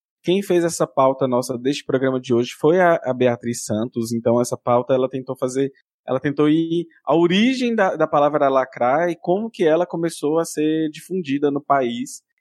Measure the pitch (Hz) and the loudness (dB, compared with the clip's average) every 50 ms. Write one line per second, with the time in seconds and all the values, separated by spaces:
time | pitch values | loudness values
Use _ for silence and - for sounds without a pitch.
0 | _ _ _ _ _ 170 180 202 196 - 180 175 170 165 - - 165 - - 139 | _ _ _ _ _ 0 0 0 0 0 0 2 2 0 -2 -2 -4 -2 2 2
1 | 135 135 135 - 143 127 123 123 127 - 131 120 123 135 147 143 - - 135 127 | 2 2 2 0 0 0 0 -2 -2 -2 -6 -4 -4 -4 -4 -4 -4 -4 -2 0
2 | 135 135 131 131 127 131 120 117 123 120 - - - 151 170 190 180 170 170 160 | 0 0 -2 -2 -2 0 0 0 0 -2 -4 0 2 2 4 4 4 4 2 2
3 | - 127 131 123 127 123 120 117 - 117 117 - - - 110 107 120 123 - 120 | 0 -4 -2 0 2 0 0 0 -4 -6 -6 -6 -6 -4 -4 -4 -4 -4 -4 -6
4 | 113 113 117 117 117 120 117 120 120 - 131 - _ 127 120 123 127 - 135 127 | -4 -4 -4 -2 0 2 2 2 0 -2 -4 -6 _ 0 0 0 2 0 0 0
5 | 131 127 139 135 131 - 131 - 135 131 127 135 139 139 - _ _ _ _ _ | 0 -2 -4 -8 -8 -8 -6 -6 -6 -4 -2 -2 -2 -2 -4 _ _ _ _ _
6 | _ - 127 131 - 147 143 147 151 151 156 165 165 165 165 170 165 - _ _ | _ -6 -6 -4 -2 -4 0 2 2 2 2 2 0 0 -2 -4 -4 -6 _ _
7 | _ - 147 165 170 170 180 202 226 254 262 247 254 240 233 220 196 190 - 156 | _ 0 2 2 4 2 4 2 2 2 2 0 -2 -2 0 2 0 0 2 0
8 | 156 156 - 147 143 147 147 147 143 135 135 131 127 - - 127 123 123 135 156 | -2 0 2 2 2 2 2 2 2 4 2 2 0 0 -2 -2 0 2 2 2
9 | 175 175 170 - - 170 175 202 226 226 - - 185 156 156 170 175 175 - 170 | 0 -2 -2 -4 -2 -2 -2 0 -2 -6 -4 0 2 2 4 2 2 -2 -2 -4
10 | 170 165 - - - 143 156 165 165 - - 151 151 156 156 160 160 156 151 160 | -4 -4 -4 -4 -2 0 0 0 -2 -2 -4 -2 -2 0 0 0 -2 -4 -6 -10
11 | - - 175 190 170 135 135 143 147 143 139 143 143 - 139 139 131 120 117 120 | -12 -8 -6 -6 -4 -4 -4 -2 0 -2 -2 -2 -2 0 0 0 0 -2 -4 -6
12 | 131 - - - - _ _ _ | -8 -10 -12 -18 -20 _ _ _